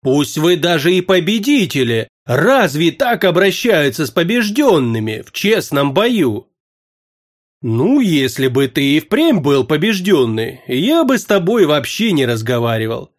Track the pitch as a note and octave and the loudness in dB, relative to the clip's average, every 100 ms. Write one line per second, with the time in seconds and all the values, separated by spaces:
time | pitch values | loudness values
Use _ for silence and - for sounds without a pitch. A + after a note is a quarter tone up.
0 | C3 C#3+ C#3 D3+ E3 F3 E3+ E3 D#3 F#3 | 0 0 0 0 0 0 0 0 2 0
1 | F3+ F#3 E3 A3 G#3+ C#4+ E3 C#3 A#2+ A2+ | 2 0 2 -2 0 0 0 -2 -2 -2
2 | A2 _ - B2+ F#3 C4+ F#3 C#3+ E3 - | -4 _ -4 0 2 2 2 0 -2 0
3 | B3 A#3 F#3+ E3+ G3 F#3 B3 F3 C#3+ B2 | -2 2 2 2 0 0 0 2 0 -2
4 | C3 - E3+ A#3+ G#3 A3+ C#4 E3 B2 A2+ | -4 -2 0 0 -2 0 2 2 0 -2
5 | A2 A2 - - G3 G#3+ - C#3+ C#3+ C#3+ | -4 -8 -12 -6 0 0 -2 -2 0 0
6 | A#3 A3+ C3+ G#2 - _ _ _ _ _ | 0 0 0 -2 -12 _ _ _ _ _
7 | _ _ _ _ _ _ A2+ A2+ F3 C#4+ | _ _ _ _ _ _ -4 0 2 2
8 | A3 D3+ C3 C3 C3 B2+ C#3 - C#3 D3+ | 2 0 -2 -2 -2 0 0 0 0 0
9 | D#3 A3+ E4 G#3+ C#3 C#3 A#2+ D3+ G3+ G3 | 0 0 2 2 2 0 0 0 0 -2
10 | F#3 E3 A#2+ A2 A2+ - - B2+ G3+ E4 | 0 2 2 -2 -6 -10 -6 -2 0 0
11 | C#4 C4 - G3+ F3 A#3 E3 D3+ B2 - | 2 -2 0 0 0 2 2 2 -2 -4
12 | A3 D#3+ B2 A#2 A2 A#2+ A#2 A2+ A2 A#2 | -2 0 0 -2 -2 -2 -2 -2 -4 -8
13 | C#3+ | -12